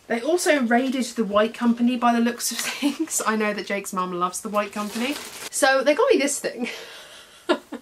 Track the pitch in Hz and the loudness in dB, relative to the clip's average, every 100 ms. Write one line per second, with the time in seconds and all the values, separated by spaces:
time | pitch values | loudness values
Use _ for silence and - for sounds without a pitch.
0 | - 233 254 359 359 294 233 240 269 254 | -6 -4 0 0 2 2 4 2 2 -2
1 | 226 - 202 202 220 - 233 233 240 247 | -4 -2 0 2 2 2 0 4 2 4
2 | 240 233 233 233 - 233 - - 285 285 | 2 4 2 0 -6 -4 -6 -2 -2 -2
3 | 320 - 214 220 208 202 - 202 196 185 | -4 -2 0 0 0 -2 -4 -6 -4 -4
4 | 185 175 180 180 214 208 202 214 208 226 | -4 -2 -2 -4 -4 -2 -2 -4 -6 -4
5 | 254 294 - - - - 277 269 262 302 | -4 -4 -8 -14 -8 2 4 4 4 4
6 | 539 320 277 - - - 247 - - - | 4 4 4 -2 -6 -4 -6 -8 -14 -18
7 | - - - - - 311 - - | -20 -20 -20 -12 -2 -2 -2 -16